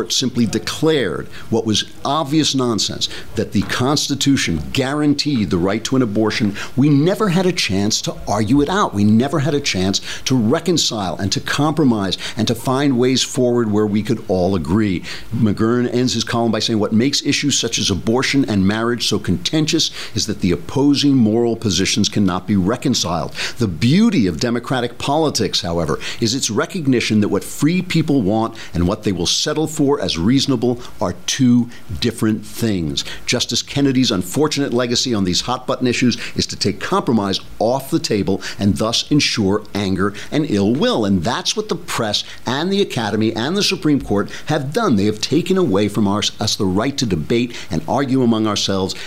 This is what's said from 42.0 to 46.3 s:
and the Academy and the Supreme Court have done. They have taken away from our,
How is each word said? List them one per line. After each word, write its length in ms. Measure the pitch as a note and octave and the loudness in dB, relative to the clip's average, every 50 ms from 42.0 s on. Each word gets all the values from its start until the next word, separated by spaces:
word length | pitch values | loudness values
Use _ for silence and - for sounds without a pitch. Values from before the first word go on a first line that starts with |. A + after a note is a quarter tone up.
| A#2 G#2+ G2+ - - - - - - | -2 -2 -2 -4 -6 -8 -12 -8 -4
and 240 | - B2 C#3 E3 F#3 | -4 -2 -2 -2 0
the 120 | G3 G3 | 0 0
Academy 520 | G3 G3 - B2+ A2+ G#2 G#2+ G#2+ A2 A2+ - | 0 0 -2 -2 -2 -2 0 0 0 0 0
and 220 | - A#2 C#3 F3+ | 0 -2 -2 0
the 80 | G#3 F#3 | 0 0
Supreme 380 | - F#3+ - - D#3 D3 C3 | -2 -2 0 0 2 2 2
Court 280 | - - G#2 G2 G#2 - - - - | 0 0 0 0 0 -2 -6 -8 -4
have 260 | - D3+ D#3+ C3+ C3+ D#3 | -2 -2 -2 -2 -2 -2
done. 240 | A#3+ A#3 C#4+ B2+ | 0 2 2 2
They 80 | F#2+ G2 | 2 2
have 160 | G#2+ G#2+ - | 2 0 -2
taken 360 | - - C#3+ D#3+ - - F#3 | -2 0 0 0 2 2 2
away 300 | F#3+ F3+ C#3 F#2 F#2+ G#2+ | 2 2 2 2 2 2
from 200 | G2+ G#2+ A#2 G#2+ | 2 2 0 2
our, 160 | F#2+ G2 G#2+ A2 - | 2 2 0 -2 -4